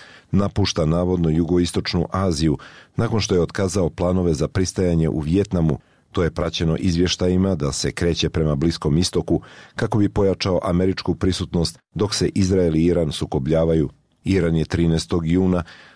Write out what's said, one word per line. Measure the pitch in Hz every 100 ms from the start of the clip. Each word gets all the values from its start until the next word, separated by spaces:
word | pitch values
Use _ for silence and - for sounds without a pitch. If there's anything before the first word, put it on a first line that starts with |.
| - - _
napušta | 185 202 - 98 - 78
navodno | 82 90 90 80
jugoistočnu | 80 82 90 87 98 - 90 -
Aziju | 95 95 78 80 69 - - - -
nakon | 113 113
što | - 92
je |
otkazao | 80 - 95 95 82
planove | - 90 92 87
za | 76 76
pristajanje | 95 92 - 90 82 80
u | 78
Vijetnamu. | 76 95 98 92 80 67 - _ _
To | -
je | 82
praćeno | 80 82 - 82 78
izvještajima | 95 82 90 - 90 90 98 87
da | 71
se | - 69
kreće | - 85 80 80
prema | 85 78 71
Bliskom | 82 80 76 76
istoku | 87 87 80 85 - - - -
kako | 113 110
bi | 101
pojačao | 107 98 90 101 87
američku | 98 87 92 90 - 82
prisutnost | 92 87 87 87 80 - _ -
dok | 104 -
se | 87 -
Izrael | 92 95 87 80
i | 85
Iran | 85 78
sukobljavaju. | - 73 76 67 80 82 80 69 - _ _
Iran | 87 95 85 82
je | 76
trinaestog | 85 85 80 - 90 80
juna | 90 92 90 82 - -